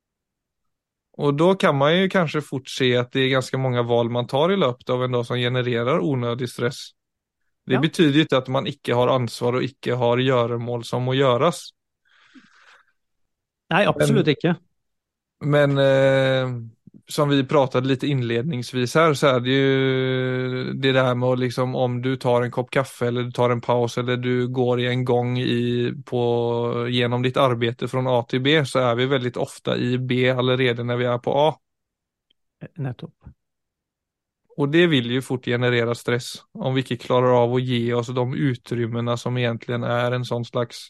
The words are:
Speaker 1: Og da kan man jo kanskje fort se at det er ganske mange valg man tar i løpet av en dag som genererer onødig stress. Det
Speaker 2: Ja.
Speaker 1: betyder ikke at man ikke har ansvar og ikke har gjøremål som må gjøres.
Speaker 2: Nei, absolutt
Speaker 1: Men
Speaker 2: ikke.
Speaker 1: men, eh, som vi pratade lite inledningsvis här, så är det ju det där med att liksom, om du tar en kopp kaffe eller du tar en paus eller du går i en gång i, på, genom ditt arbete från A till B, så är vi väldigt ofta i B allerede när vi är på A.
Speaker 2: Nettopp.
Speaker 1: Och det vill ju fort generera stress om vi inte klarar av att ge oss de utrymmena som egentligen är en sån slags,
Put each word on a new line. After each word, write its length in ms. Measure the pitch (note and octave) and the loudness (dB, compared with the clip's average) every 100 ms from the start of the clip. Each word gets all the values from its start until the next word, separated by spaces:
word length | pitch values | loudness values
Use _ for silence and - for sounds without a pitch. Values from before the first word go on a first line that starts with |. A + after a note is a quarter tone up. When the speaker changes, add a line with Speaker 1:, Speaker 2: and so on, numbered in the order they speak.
| _ _ _ _ _ _ _ _ _ _ _ - | _ _ _ _ _ _ _ _ _ _ _ -2
Speaker 1:
Og 180 | C#3+ C#3+ | -2 4
da 180 | F3 | 2
kan 220 | F#3+ F#3 C#3+ | 4 2 4
man 160 | C#3+ | 4
jo 160 | F3 F#3+ | 4 2
kanskje 340 | F#3+ D#3 D3+ | 2 0 -2
fort 240 | - C#3 - | -6 -8 -8
se 260 | - B2+ B2 | 0 2 2
at 160 | B2 | 0
det 180 | C3+ C3 | 0 2
er 60 | C3 | 2
ganske 240 | B2+ C3+ | 0 -2
mange 260 | C3 B2 A#2+ | 0 0 2
valg 240 | A#2 A#2 | 0 2
man 160 | B2 B2 | -2 -2
tar 220 | C3+ E3+ | 0 2
i 60 | G3 | 2
løpet 320 | C3+ A#2+ - | 0 -2 -4
av 120 | B2+ | -2
en 100 | B2+ | 0
dag 120 | B2 A#2+ | -2 -2
som 100 | B2 | -2
genererer 640 | B2 B2+ B2 A#2 A#2+ E3+ | 0 0 -2 -2 0 0
onødig 480 | E3+ C3 A#2+ A#2+ B2 | 0 -2 -2 -4 -6
stress. 460 | - A#2+ - - _ _ _ _ _ _ _ - | -4 -4 -4 -14 _ _ _ _ _ _ _ -2
Det 80 | |
Speaker 2:
Ja. 60 | B2+ | 0
Speaker 1:
betyder 440 | D#3 - D3+ D3 D#3 | 0 2 4 4 2
ikke 100 | C3+ | 0
at 100 | B2+ | 0
man 180 | C3 - | -4 -4
ikke 280 | - - | -8 -2
har 140 | A#2+ B2 | 0 2
ansvar 460 | C3 A2+ - B2 | 2 -2 -2 -2
og 80 | B2+ | -2
ikke 340 | B2+ - - B2 | -4 -6 -4 0
har 200 | A#2+ B2 | 2 2
gjøremål 640 | C3 B2+ A#2 A#2+ A#2+ A#2+ | 2 2 0 -2 -6 -8
som 200 | A#2 B2 B2+ | -6 -4 -2
må 80 | |
gjøres. 580 | C3 C#3 A#2+ D#3+ - - _ _ _ _ _ _ C4 _ _ _ - _ _ _ _ _ _ _ _ _ | 2 2 4 2 -2 -10 _ _ _ _ _ _ -20 _ _ _ -20 _ _ _ _ _ _ _ _ _
Speaker 2:
Nei, 140 | E3 F#3+ | 0 0
absolutt 380 | D3 D3 C#3 C#3+ | 2 2 4 2
Speaker 1:
Men 80 | C#3 | 0
Speaker 2:
ikke. 200 | E3+ E3 _ _ _ _ _ _ _ _ | 0 -2 _ _ _ _ _ _ _ _
Speaker 1:
men, 380 | C#3+ D3 C#3+ C#3 | 0 4 4 4
eh, 840 | C#3 C3+ C3+ C3+ C3+ C3 B2+ A#2+ A2+ - - - - | 4 4 4 4 2 0 -2 -6 -12 -18 -20 -20 -8
som 200 | - C#3+ | -2 2
vi 160 | C#3 | 2
pratade 420 | C3 D3+ B2 C3 C3 | 2 2 2 0 0
lite 180 | C3 D3 | -2 0
inledningsvis 880 | C#3 A#2 A#2 D3 B2 A#2+ B2+ A#2+ | -2 -2 -2 -2 -6 -6 -4 0
här, 200 | D#3+ E3 | 2 4
så 120 | C#3 D3 | 4 2
är 140 | B2+ | 2
det 100 | B2 | 2
ju 1200 | C3+ C#3 C3+ C3+ C3 C3 C3 B2+ B2+ B2+ B2+ B2+ | 2 2 2 0 0 -2 -2 -2 -4 -4 -6 -6
det 180 | C3 C3+ | -2 2
där 220 | C3 C3 | 2 2
med 140 | B2 B2+ | 2 0
att 100 | B2+ | 0
liksom, 360 | B2+ B2+ B2+ | -2 -2 -4
om 280 | C3+ B2+ B2 | -2 -2 -2
du 140 | B2+ B2+ | -4 -2
tar 260 | B2+ A#2+ | 0 0
en 80 | A#2+ | 0
kopp 200 | B2+ B2 | -4 -2
kaffe 360 | C#3+ C3 - A#2+ | -2 -2 -4 -4
eller 160 | A#2+ | -2
du 80 | B2 | -4
tar 180 | B2 A#2+ | 0 0
en 100 | A#2+ | 0
paus 380 | A#2+ B2 A#2 - | 0 0 0 -2
eller 180 | B2 B2 | -4 -2
du 320 | B2 B2 B2 | 0 0 0
går 320 | B2+ B2 B2 | 0 0 0
i 60 | B2 | 0
en 180 | B2+ | -2
gång 340 | B2+ A#2+ A#2+ B2 | 0 0 0 -2
i, 540 | B2 A#2+ A#2+ A#2+ A#2+ C#3 | 0 0 0 0 -2 -6
på, 800 | - B2 A#2+ A#2+ A#2+ A#2+ A#2+ A#2+ A#2+ | -6 -2 0 0 0 -2 -2 -4 -2
genom 320 | B2 A#2+ B2 | -2 0 0
ditt 140 | B2+ C#3+ | 0 0
arbete 520 | C3+ A#2 A#2 A#2+ B2+ | 0 2 -2 -2 -4
från 180 | C3 B2+ | -2 0
A 160 | B2 | 0
till 180 | C3 C3 | 0 -2
B, 220 | C3+ D#3+ | 2 2
så 140 | C3 C3 | 2 0
är 160 | B2 | 0
vi 120 | A#2 C3 | 0 0
väldigt 300 | C3+ B2 F#2 | 0 -2 -4
ofta 400 | - - B2+ B2 | -6 -6 -4 -2
i 220 | B2 B2+ | -2 -2
B 320 | B2+ B2+ B2+ | -2 2 2
allerede 540 | B2+ B2+ B2+ B2+ A#2 | 2 0 2 0 0
när 120 | A#2+ A#2+ | -4 -2
vi 80 | |
är 140 | B2 B2 | -2 -2
på 140 | - C#3 | -2 2
A. 200 | D3+ - _ _ _ _ _ _ _ _ _ _ - - | 0 0 _ _ _ _ _ _ _ _ _ _ -16 -10
Speaker 2:
Nettopp. 380 | C3+ - E3 _ - - _ _ _ _ _ _ _ _ _ _ _ - | -10 -10 -14 _ -20 -20 _ _ _ _ _ _ _ _ _ _ _ -4
Speaker 1:
Och 120 | C#3+ | 0
det 180 | E3 F3+ | 4 4
vill 240 | C#3 A#2+ | 4 0
ju 120 | B2+ | -4
fort 220 | - B2+ | -4 -6
generera 500 | - A#2+ B2 A#2+ A#2 | -2 0 2 2 0
stress 400 | A#2+ - A#2+ - - - | -2 -2 -4 -4 -12 -16
om 220 | A3+ C#3+ | -6 -2
vi 60 | C3 | -2
inte 160 | B2+ A#2+ | -2 -6
klarar 460 | - B2+ B2+ B2 | 0 2 4 4
av 120 | A#2+ | 4
att 80 | B2+ | 0
ge 300 | B2+ A#2+ A#2 | 0 -2 0
oss 120 | A#2+ A#2 | -2 -2
de 260 | B2+ B2 | -2 -2
utrymmena 800 | C#3+ C#3+ A#2+ - A#2+ A#2 A#2 A#2+ A#2+ | -2 -2 -2 -6 -4 -4 -2 -4 -4
som 200 | B2 B2 | -4 -2
egentligen 440 | A#2+ A2+ - A#2+ | -2 -4 -6 -6
är 300 | A#2+ A#2+ B2 | -2 -2 0
en 120 | B2+ | -2
sån 200 | A#2+ A#2+ | -4 -6
slags, 340 | A#2 B2 A#2+ - | -4 -4 -4 -8